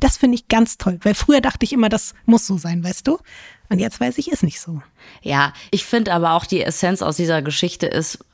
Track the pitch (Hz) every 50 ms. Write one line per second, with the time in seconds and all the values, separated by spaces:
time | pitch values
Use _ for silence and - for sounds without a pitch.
0 | - 269 - - - 254 240 233 - - - 226 233 - - - - 190 180 170
1 | - 208 202 - - - 294 277 240 269 - - - - 285 254 226 214 220 220
2 | - - - _ - - 233 226 - - 196 175 - 170 170 175 170 180 185 -
3 | - 262 311 359 - - - - - - - _ - - 208 180 208 226 - -
4 | 247 247 247 - 277 349 311 - - 156 - - - - 165 147 - - _ _
5 | - - - - - - 143 139 143 143 - - - - - 196 - - - 233
6 | 220 202 175 170 170 165 165 175 - - - 175 - - 160 - - 180 190 185
7 | 190 165 151 - 175 165 165 156 143 151 147 - - 175 - - - - - -
8 | 160 - - - - _